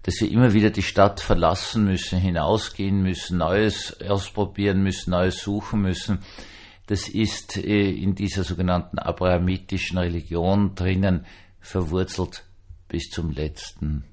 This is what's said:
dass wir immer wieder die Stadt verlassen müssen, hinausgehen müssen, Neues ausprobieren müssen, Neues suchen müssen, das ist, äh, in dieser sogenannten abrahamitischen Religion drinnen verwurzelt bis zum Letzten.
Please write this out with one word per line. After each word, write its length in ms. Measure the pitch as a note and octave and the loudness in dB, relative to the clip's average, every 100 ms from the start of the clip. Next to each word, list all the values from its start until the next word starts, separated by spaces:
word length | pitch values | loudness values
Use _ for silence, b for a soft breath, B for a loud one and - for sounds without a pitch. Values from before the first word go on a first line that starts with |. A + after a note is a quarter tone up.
dass 120 | - - | -4 -2
wir 100 | A2 | 2
immer 220 | A2+ B2 | 4 6
wieder 160 | G#2 G#2 | 6 4
die 120 | G2+ | 2
Stadt 380 | F#2 - G2+ - | 0 6 4 4
verlassen 640 | - F#2 E2 F2 - A2+ | 0 4 4 2 -2 2
müssen, 340 | G2+ F2+ - F#2 | 2 2 0 0
hinausgehen 840 | F#2 E2+ D2+ G#2+ - - G2 G2 | 2 2 2 2 0 -4 0 2
müssen, 360 | F#2 F2 - F2 | 2 -2 -2 0
Neues 600 | E2 G2 A2 G2 - - | 2 2 2 0 -10 -10
ausprobieren 840 | G2 G2 F#2+ - G2 G2+ G2+ F#2+ | -2 -2 -2 -4 -4 0 0 2
müssen, 280 | G2 F#2 - | 2 0 -2
Neues 300 | F2+ F#2 - | 2 0 -2
suchen 400 | - G2+ - A2 | -4 -4 -2 0
müssen, 380 | F#2+ F2 - F#2+ B B B B B B - | 0 -2 -2 -4 B B B B B B -4
das 220 | G2+ - | -4 -2
ist, 480 | - G#2+ - - G2+ | -2 -2 -4 -8 -6
äh, 340 | - G#2 G2 | 0 2 2
in 240 | F2+ F#2+ G2 | 0 -2 -2
dieser 300 | G2 G2 F#2 | -2 -2 -4
sogenannten 520 | F2 F2+ F2+ - - | -2 0 0 -2 -6
abrahamitischen 1000 | - E2 F2+ F2 F2+ F#2 - F#2 - F2+ | -4 0 2 2 2 -2 -4 -4 -2 -2
Religion 800 | F2 E2+ - E2+ F2 G2+ G2+ G2 | -2 -4 -4 -2 2 2 0 0
drinnen 500 | F#2 F#2+ G2 F2 B B B B | 0 2 2 2 B B B B
verwurzelt 840 | - F#2+ E2 F#2 F#2 - F2 - - - _ - - | -6 -4 -2 -2 -2 -4 -6 -6 -20 -20 _ -20 -8
bis 220 | E2+ - | -6 -6
zum 220 | - D#2+ | -6 -4
Letzten. 760 | C#2+ D2+ - - - D2+ D2 - | -4 -6 -8 -16 -8 -6 -4 -8